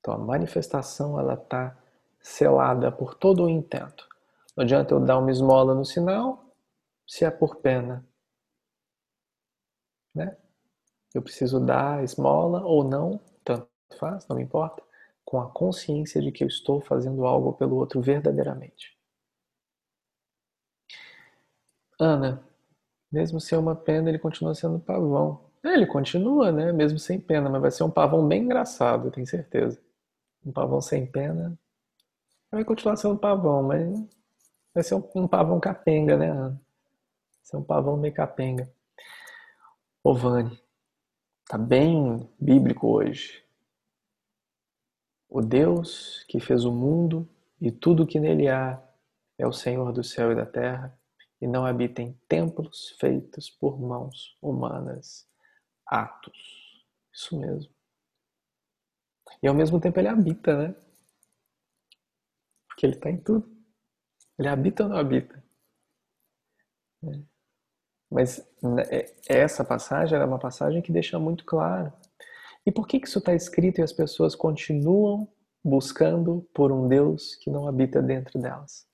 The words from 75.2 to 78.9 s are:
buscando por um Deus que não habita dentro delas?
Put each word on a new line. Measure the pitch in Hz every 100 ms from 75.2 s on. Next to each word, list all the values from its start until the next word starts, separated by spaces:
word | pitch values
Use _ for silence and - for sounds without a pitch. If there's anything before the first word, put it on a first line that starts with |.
| 214 _ _ _
buscando | 156 135 - - 160 170 165 170 175
por | - 139
um | 135 127
Deus | 135 147 156 - -
que | -
não | 143 143
habita | 131 131 139
dentro | 131 131 131 135
delas? | 127 135 143 - _